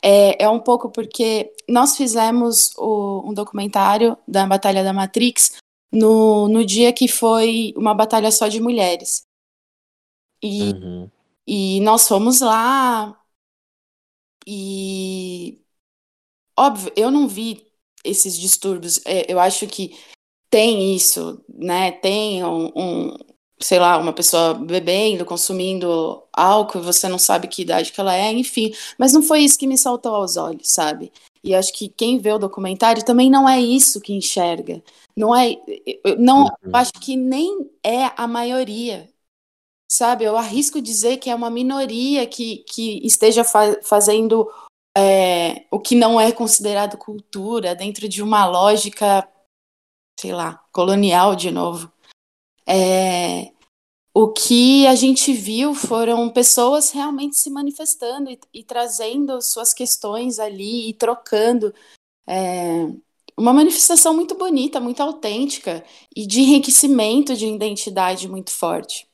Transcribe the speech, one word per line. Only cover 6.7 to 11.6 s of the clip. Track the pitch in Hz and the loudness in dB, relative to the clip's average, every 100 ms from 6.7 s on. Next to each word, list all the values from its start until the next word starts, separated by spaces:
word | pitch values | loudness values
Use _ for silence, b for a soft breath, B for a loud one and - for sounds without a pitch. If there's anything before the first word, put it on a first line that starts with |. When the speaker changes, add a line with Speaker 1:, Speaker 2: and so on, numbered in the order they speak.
| 196 240 | 4 2
Speaker 1:
que | 240 247 | 4 0
foi | - 233 226 226 226 220 - | 2 2 2 2 0 -4 -2
uma | 220 | 0
batalha | 214 214 226 214 | 2 2 2 2
só | 214 214 | 0 0
de | 220 | -2
mulheres. | 233 240 180 175 - - _ _ _ _ _ _ _ _ _ _ _ _ | -2 0 0 -2 -6 -8 _ _ _ _ _ _ _ _ _ _ _ _
E, | 208 202 202 | -8 -4 -4
Speaker 2:
Uhum. | 190 185 175 180 _ _ _ - | -6 -10 -12 -14 _ _ _ -8
Speaker 1:
e | 208 | -4